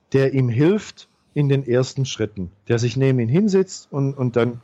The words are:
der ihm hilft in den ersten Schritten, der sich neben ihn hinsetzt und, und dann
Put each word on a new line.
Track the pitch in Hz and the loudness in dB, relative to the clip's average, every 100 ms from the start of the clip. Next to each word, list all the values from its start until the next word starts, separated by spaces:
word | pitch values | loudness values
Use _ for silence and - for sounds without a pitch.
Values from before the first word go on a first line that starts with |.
| _ | _
der | 135 135 | 0 2
ihm | 135 127 | 2 0
hilft | 117 160 208 - - - _ _ | 2 2 2 -4 -20 -20 _ _
in | 147 143 | -2 0
den | 139 135 | 0 2
ersten | 123 131 - 135 | 0 0 -4 -6
Schritten, | - 107 - 87 _ - | -4 -6 -6 -12 _ -2
der | 117 | 0
sich | 120 127 | 0 0
neben | 135 131 | 2 2
ihn | 113 | 2
hinsetzt | 160 214 190 185 - - | 2 2 2 0 -6 -8
und, | 147 139 139 | -4 -4 -2
und | 127 123 | -2 0
dann | 120 120 | -2 -4